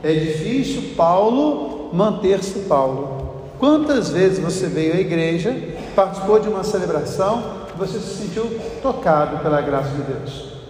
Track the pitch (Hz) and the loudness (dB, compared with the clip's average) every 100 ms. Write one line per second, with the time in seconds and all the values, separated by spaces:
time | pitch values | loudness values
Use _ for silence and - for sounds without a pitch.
0 | 156 156 156 156 208 262 - 247 - - | 2 2 0 -2 -2 0 0 -4 -6 2
1 | 170 180 214 254 302 285 - - - 170 | 4 6 4 4 2 0 -4 -8 -4 2
2 | 214 190 185 190 - 208 - 147 135 131 | 2 2 2 2 0 -6 2 2 2 0
3 | 139 - - - - - 269 311 294 269 | -4 -6 -8 -10 -14 0 4 4 4 2
4 | 170 156 190 190 156 - 175 143 160 170 | 2 4 4 4 -2 -2 -2 0 2 2
5 | 190 170 165 165 226 262 - - - - | 2 2 2 0 -2 -4 -6 -10 -2 2
6 | 185 - 196 214 214 190 175 190 175 156 | 2 0 4 4 4 -2 0 -2 0 -2
7 | - - 190 233 143 - - 165 185 220 | -2 0 0 0 -4 -10 -12 -6 -6 -4
8 | 180 - 208 220 226 226 - - 269 - | -6 -8 -6 -4 -4 -6 -8 -4 -4 -2
9 | 185 151 147 151 160 147 143 139 135 143 | 2 2 2 0 0 0 0 -2 -2 -4
10 | - 127 - - - - - | -4 -6 -8 -10 -12 -14 -16